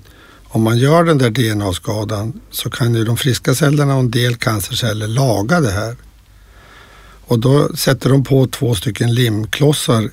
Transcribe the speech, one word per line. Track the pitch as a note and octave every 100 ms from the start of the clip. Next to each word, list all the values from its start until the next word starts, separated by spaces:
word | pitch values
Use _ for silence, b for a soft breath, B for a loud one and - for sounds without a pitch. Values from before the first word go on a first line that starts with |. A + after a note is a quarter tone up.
| - B B B
om | B A2
man | A2+ A#2
gör | C#3 E3
den | E3+ D3
där | B2
D | A2 A2+
N | G#2+
A-skadan | G2+ F#2 - G#2+ G#2 G#2 A2 F#3+ -
så | - A#2
kan | - A#2+ A#2
ju |
de | A2 A2+
friska | C3+ A#2 - C3
cellerna | D3 D3 C#3+
och | C3+
en | B2+
del | A#2+ B2 A#2+
cancerceller | - G#2+ - B2 A#2 G#2 G#2+
laga | A#2 C3+ G2+ G#2+ F3
det | B2
här. | G2 G#2+ B2 - - _ B B B B B B B B B -
Och | A#2
då | B2+ C#3+ D3+ D3+
sätter | - C3 -
de | C#3
på | B2 C3+ B2+
två | - A#2+ A2+
stycken | A#2 G2 A#2
limklossar | A#2 A#2+ G#2+ G#2+ - C#3+ D3 - A#2 G#2